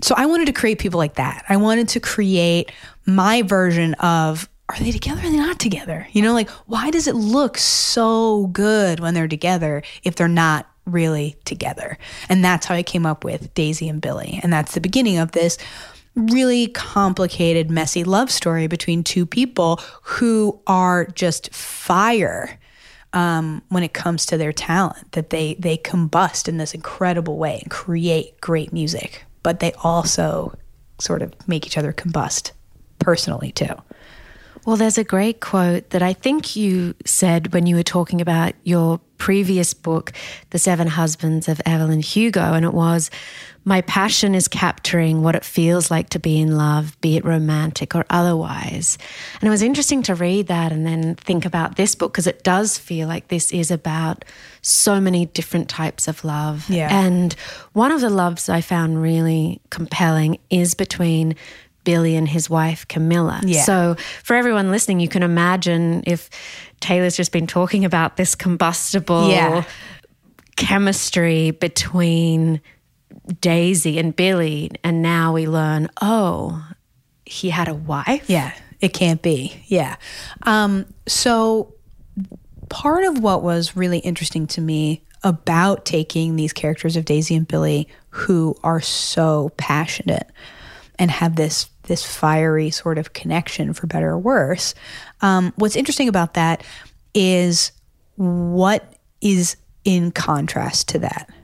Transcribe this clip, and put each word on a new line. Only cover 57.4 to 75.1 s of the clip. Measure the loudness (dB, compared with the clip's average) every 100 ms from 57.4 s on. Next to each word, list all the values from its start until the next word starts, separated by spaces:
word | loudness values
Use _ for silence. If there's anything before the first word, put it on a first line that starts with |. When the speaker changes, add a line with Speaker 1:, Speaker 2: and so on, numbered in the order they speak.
| -14 -18 -4
Speaker 2:
one | 2 2
of | 4
the | 2
loves | 2 2 0 -2
I | -2
found | 0 0 0 0
really | 2 2 2 2 0 -4 _
compelling | -10 -6 0 2 4 2 -2 _
is | 0 2 0
between | -4 -2 0 2 0 -2 -10 -20 -20 _ 0
Billy | 2 4 2
and | 0
his | 0 0
wife, | 0 0 -4 -6
Camilla. | -2 2 2 0 -2
Speaker 1:
Yeah. | 0 2
Speaker 2:
So | 4 4 2 0 -8 -14
for | 0 2
everyone | 2 2 2
listening, | 0 0 0
you | 0
can | 0
imagine | 2 2 2 2 0 2 2 0 -2
if | -4 -6 -18 -18 -18 -20 _
Taylor's | -2 2 2 0
just | -2
been | -2 0
talking | 0 0 2 2
about | 2 0 0
this | -2 0
combustible | -2 2 0 0 -2 -2 2 4 4
Speaker 1:
Yeah. | 4 4 0 -2 -12 -20 -20 _ _ _ _ _ -6
Speaker 2:
chemistry | 0 2 2 0 -2 0 2 2 0
between | 0 -2 -2 -2 0 2 2 2 2 2 0 -6 _ _ _ _ -18 -10 -2
Daisy | 2 2 2 2 0 0
and | -2 0
Billy, | 2 2 0 -2 -6 -6
and | -2 0
now | 2